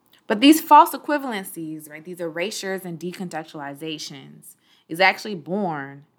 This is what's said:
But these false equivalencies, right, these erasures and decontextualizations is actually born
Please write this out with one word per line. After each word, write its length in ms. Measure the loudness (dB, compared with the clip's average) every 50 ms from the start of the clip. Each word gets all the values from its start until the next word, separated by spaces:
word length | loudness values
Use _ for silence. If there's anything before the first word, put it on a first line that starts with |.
| _ _ _ _ _
But 140 | -6 -2 4
these 200 | 6 8 6 6
false 300 | 6 8 10 10 10 8 4
equivalencies, 1000 | -4 -4 -4 -4 -2 -2 -4 -6 -8 -8 -10 -12 -12 -10 -10 -10 -12 -14 -16
right, 140 | -20 -18 -16
these 160 | -16 -12 -10
erasures 640 | -8 -8 -6 -6 -6 -6 -6 -8 -8 -6 -8 -8 -8
and 140 | -10 -10 -10
decontextualizations 1500 | -10 -10 -10 -10 -10 -10 -10 -12 -12 -12 -14 -14 -12 -12 -12 -12 -12 -12 -10 -12 -12 -14 -16 -18 -20 -20 -20 -20 -20 -20 -20 _ _ _ _ _ _ -10
is 120 | 0 2
actually 340 | 4 4 4 2 -4 -10 -10
born 720 | -10 -8 -6 -6 -4 -4 -4 -4 -6 -8 -12 -14 -18 -20 _ _